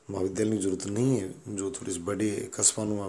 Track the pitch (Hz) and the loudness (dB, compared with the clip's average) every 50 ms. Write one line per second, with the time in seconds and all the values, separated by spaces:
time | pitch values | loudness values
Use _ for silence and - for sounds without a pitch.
0 | _ - 101 95 92 98 95 101 110 107 110 104 95 98 92 90 92 101 101 107 | _ -6 -2 0 0 0 2 2 2 2 2 2 2 0 0 0 -2 -2 2 4
1 | 123 135 131 110 95 92 - - - 107 104 98 98 95 95 - 98 98 92 87 | 4 4 4 4 0 -2 -8 -10 -10 -8 -6 -4 -4 -4 -4 -6 -6 -6 -6 -4
2 | 85 98 101 95 110 107 101 - - - - - 104 - - 110 107 104 107 101 | -2 -2 0 0 0 0 0 -2 -4 -6 -2 0 2 2 2 2 0 0 -2 -2
3 | 98 | -2